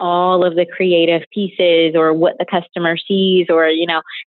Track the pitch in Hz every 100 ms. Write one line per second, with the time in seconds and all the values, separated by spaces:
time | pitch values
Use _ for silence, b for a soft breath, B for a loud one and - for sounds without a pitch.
0 | 180 175 180 185 180 165 175 - 190 175
1 | 165 170 160 - 190 - 180 165 165 160
2 | 160 160 175 - 180 185 175 185 170 165
3 | - 196 190 185 175 165 160 160 170 160
4 | - B